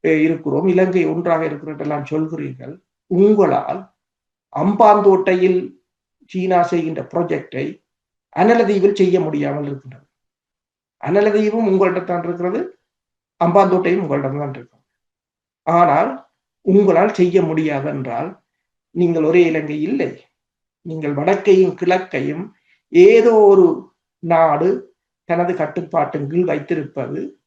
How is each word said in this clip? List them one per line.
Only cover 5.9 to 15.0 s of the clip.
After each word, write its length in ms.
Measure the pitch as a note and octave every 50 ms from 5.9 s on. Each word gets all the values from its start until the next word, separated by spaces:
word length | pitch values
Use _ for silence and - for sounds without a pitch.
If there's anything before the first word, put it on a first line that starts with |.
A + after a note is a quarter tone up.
| _ _ _ _ _ _ _ _
சீனா 320 | - F#3+ F#3 F#3 F#3 F3 F3
செய்கின்ற 380 | E3+ F#3+ E3+ D#3+ D#3+ D#3+ D3
ப்ராஜெக்டை 840 | - - - E3 E3+ E3 - - - - - B2+ D3 - - _ _ _ _ _ _ _ _ _ _ _ _
அனலதீவில் 580 | - F3+ A3 A#3+ A#3 A3 F#3+ G#3 G3 F3+ G3+ G3+
செய்ய 260 | - F#3+ F3+ F3 F3+
முடியாமல் 460 | D#3 D#3 D3+ D3 C#3+ C#3+ C#3+ D3 D3
இருக்கின்றது. 400 | C#3+ C#3 C3+ _ C3 B2+ - _ _ _ _ _ _ _ _ _ _ _ _ _ _ _ _ _ _ _ _ -
அனலதீவும் 640 | - F3 G3+ G3+ G#3+ G3+ G#3 G#3+ G#3+ A3 A#3 A3+ G3+
உங்கள்ட்ட 360 | F#3+ F#3+ G3 F#3 F3 F3+ F3+
தான் 200 | - F3 F3 E3+
இருக்கிறது, 360 | F3 F3 F3 F3 F3+ F#3+ B3 F#4 F#4 - _ _ _ _ _ _ _ _ _ _ _ _ _
அம்பாந்தோட்டையும் 600 | E3+ F3 E3+ G3+ G3 F#3 F3+ F#3 F#3 F3+ F3+ G3+ F#3
உங்கள்ட்ட 260 | D3+ C#3+ C#3+ C#3 C3+
தான் 220 | C3+ D3 D3 C3+ C3
இருக்கிறது. 300 | C3 A#2+ _ _ _ _ _ _ _